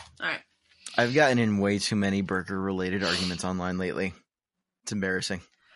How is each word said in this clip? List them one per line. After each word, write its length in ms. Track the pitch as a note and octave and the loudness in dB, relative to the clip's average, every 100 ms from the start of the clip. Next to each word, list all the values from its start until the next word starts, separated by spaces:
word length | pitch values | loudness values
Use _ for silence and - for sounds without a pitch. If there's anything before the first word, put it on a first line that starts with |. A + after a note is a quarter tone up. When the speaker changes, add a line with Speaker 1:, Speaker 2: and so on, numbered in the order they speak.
| - - | -18 -8
Speaker 1:
All 60 | E3+ | -6
right. 120 | D3+ - _ _ _ - - | -6 -8 _ _ _ -4 0
Speaker 2:
I've 160 | A#2+ | 2
gotten 260 | C3+ D3 B2 | 4 4 4
in 180 | A2+ G#2 | 4 2
way 200 | G2+ G2+ | 2 2
too 160 | - A2 | 0 0
many 260 | G2+ G2 | 2 0
burger-related 840 | F#2+ F#2+ F2 F#2+ G2 F#2+ F#2 G2 | 0 -2 -2 -4 -2 -2 -2 0
arguments 400 | F#2+ F2+ F#2 F2 F#2 | 0 0 -2 -2 -2
online 320 | F#2 F2+ F#2 | -2 -2 -2
lately. 360 | F#2 - F#2+ F#2 _ _ _ _ _ _ | -2 -2 -4 -6 _ _ _ _ _ _
It's 80 | - | -6
embarrassing. 500 | G#2 F#2+ F#2 - F#2+ - _ _ | -2 0 -2 -2 -6 -8 _ _